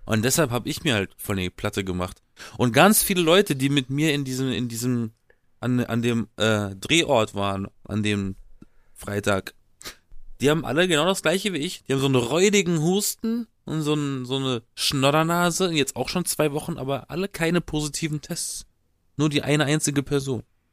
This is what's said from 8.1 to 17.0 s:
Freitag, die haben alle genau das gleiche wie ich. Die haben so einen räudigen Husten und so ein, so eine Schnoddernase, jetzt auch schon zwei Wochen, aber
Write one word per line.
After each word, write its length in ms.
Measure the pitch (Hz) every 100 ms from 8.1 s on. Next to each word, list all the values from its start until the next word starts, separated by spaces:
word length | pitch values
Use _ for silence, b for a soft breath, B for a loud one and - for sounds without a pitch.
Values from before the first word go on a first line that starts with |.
| 104 98 101 - - - _ _
Freitag, 600 | - - 101 104 98 - - _ _ B B _ - - -
die 100 | 127
haben 140 | 160
alle 220 | 127 135 185
genau 180 | 151 170
das 160 | 190
gleiche 300 | 156 190 208
wie 60 | 170
ich. 240 | 160 -
Die 80 | -
haben 60 | 135
so 60 | 139
einen 80 |
räudigen 640 | 127 120 156 202 202 170 170
Husten 680 | 160 190 208 - 226 233 226 _
und 180 | - 151
so 120 | 147
ein, 300 | 151 143 135
so 120 | 123 135
eine 260 | 131 120 - -
Schnoddernase, 960 | - 143 135 151 165 175 175 165 185
jetzt 240 | 160 135 -
auch 120 | 123
schon 160 | 180 170
zwei 260 | - 151
Wochen, 260 | 143 151 147
aber 320 | 131 135